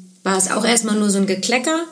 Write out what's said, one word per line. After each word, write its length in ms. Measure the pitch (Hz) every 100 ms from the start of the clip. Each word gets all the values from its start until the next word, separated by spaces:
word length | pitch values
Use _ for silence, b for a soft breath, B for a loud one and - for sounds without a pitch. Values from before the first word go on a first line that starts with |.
| - _
war 160 | 190 370
es 120 | -
auch 140 | 214
erstmal 340 | 226 233 220 214
nur 120 | 208
so 80 | 196
ein 80 | 190
Geklecker? 580 | 185 - 247 320 320 330